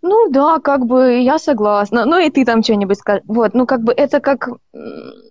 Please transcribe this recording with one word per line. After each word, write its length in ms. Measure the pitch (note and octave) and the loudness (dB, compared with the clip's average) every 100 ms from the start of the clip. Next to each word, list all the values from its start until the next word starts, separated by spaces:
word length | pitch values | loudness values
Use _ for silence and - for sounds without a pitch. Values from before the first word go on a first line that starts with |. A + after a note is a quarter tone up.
"Ну 300 | F4 G#4+ A4 | 0 2 2
да, 280 | C4+ D4 D#4+ | 2 2 0
как 280 | - C#4 B3 | 0 -2 0
бы 340 | B3+ B3+ A#3+ | 2 2 2
я 180 | A#3+ G#3 | 2 0
согласна". 680 | - B3 G#3 G#3 G3+ A#3+ A3+ | 0 0 0 0 0 -2 0
Ну 120 | E4+ | 2
и 120 | D#4 | 2
ты 160 | C4+ A#3+ | 0 2
там 160 | A3+ | 0
что-нибудь 360 | A3 G#3 G3 G3+ | 0 -2 0 -4
скажешь. 260 | - G3+ - | -2 -4 -2
Вот, 260 | A3 A3 | -2 0
ну 140 | A#3+ B3 | 0 0
как 160 | C4 | 0
бы 80 | A3+ | 0
это 280 | - C#4 D4 | 0 0 0
как, 280 | C#4+ C#4 - | -2 -4 -6
м, 640 | A#3+ _ - - - - - - | -12 _ -18 -16 -16 -18 -20 -20